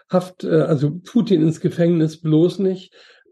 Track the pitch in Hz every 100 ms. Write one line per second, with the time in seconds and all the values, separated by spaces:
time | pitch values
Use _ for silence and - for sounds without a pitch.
0 | _ 180 185 - 185 165 151 151 147 175
1 | - 240 185 175 160 156 160 - 170 175
2 | 160 - 160 156 175 180 190 185 - _
3 | - _ _